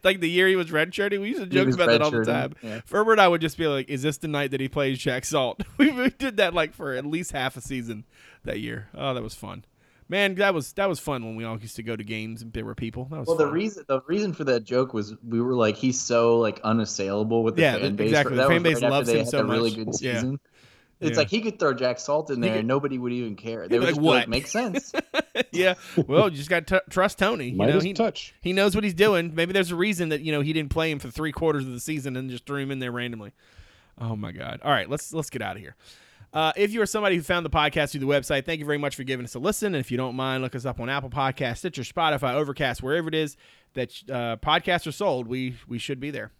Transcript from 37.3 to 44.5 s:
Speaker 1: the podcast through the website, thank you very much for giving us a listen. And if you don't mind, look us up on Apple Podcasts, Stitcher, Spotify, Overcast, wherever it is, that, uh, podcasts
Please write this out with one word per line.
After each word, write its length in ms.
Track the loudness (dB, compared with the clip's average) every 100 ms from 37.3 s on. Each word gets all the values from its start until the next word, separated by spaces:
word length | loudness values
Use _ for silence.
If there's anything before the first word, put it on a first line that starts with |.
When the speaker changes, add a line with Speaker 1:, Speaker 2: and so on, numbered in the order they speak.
| -2 0
Speaker 1:
the 40 |
podcast 420 | 2 2 2 -2
through 80 | -2
the 60 | 2
website, 380 | 2 2 -2
thank 140 | 0 -6
you 60 | -2
very 100 | -2
much 180 | -2
for 100 | -6
giving 200 | -6 -6
us 100 | -6
a 40 | -4
listen. 300 | -2 0 -2
And 60 | -2
if 100 | -2
you 60 | -2
don't 180 | -2
mind, 280 | -2 -2 -2
look 120 | -4
us 120 | -4 -6
up 140 | -6
on 100 | -4
Apple 180 | -4 -4
Podcasts, 480 | -2 -2 0 -4 -4
Stitcher, 240 | -8 -8
Spotify, 520 | -8 0 0 2 0
Overcast, 480 | 0 -2 -2 -2 -2
wherever 260 | -2 -2 0
it 60 |
is, 220 | -2 -2 -6 -20 _ _
that, 160 | -8 -8 -8 -10
uh, 260 | -6 -4 -4
podcasts 500 | 2